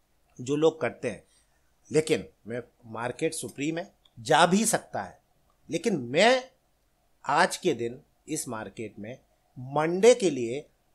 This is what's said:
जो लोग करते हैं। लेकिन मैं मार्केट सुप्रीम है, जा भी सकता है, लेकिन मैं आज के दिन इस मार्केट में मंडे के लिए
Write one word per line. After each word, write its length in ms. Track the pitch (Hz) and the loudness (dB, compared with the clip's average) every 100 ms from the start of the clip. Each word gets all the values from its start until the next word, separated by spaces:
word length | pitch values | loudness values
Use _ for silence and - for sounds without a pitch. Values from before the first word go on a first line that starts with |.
| _ _ _ - | _ _ _ -14
जो 160 | 127 147 | -4 2
लोग 240 | 156 160 | 2 2
करते 280 | 127 - 127 | -4 -4 -8
हैं। 140 | 92 - _ _ _ _ _ _ | -8 -14 _ _ _ _ _ _
लेकिन 380 | 156 - 139 - _ 101 | -2 0 -2 -4 _ -12
मैं 140 | 120 - _ 117 | -12 -12 _ -16
मार्केट 480 | 110 120 127 160 | -10 -8 -4 -6
सुप्रीम 440 | 160 120 - 147 160 | -6 -10 -6 -6 -6
है, 140 | 190 _ _ - | -10 _ _ -16
जा 280 | 113 151 175 | 0 4 6
भी 200 | 190 220 | 4 2
सकता 380 | 165 - 120 | -2 -4 -10
है, 160 | 95 - _ _ _ _ _ | -10 -14 _ _ _ _ _
लेकिन 280 | 156 233 180 | -4 -2 -2
मैं 480 | 120 143 214 254 247 _ _ _ _ _ _ _ - | -2 4 4 4 -2 _ _ _ _ _ _ _ -2
आज 320 | 147 190 - | 2 2 2
के 160 | 185 | -2
दिन 260 | 117 117 131 _ _ - | -2 -6 -10 _ _ -10
इस 200 | 156 - | -8 -8
मार्केट 520 | 113 107 - 107 98 | -10 -10 -12 -14 -12
में 180 | 104 131 _ _ _ - | -14 -14 _ _ _ -16
मंडे 560 | 127 143 160 180 220 240 | -6 -2 0 6 6 6
के 140 | 190 | 2
लिए 360 | 135 117 135 - _ _ | 0 -4 -6 -10 _ _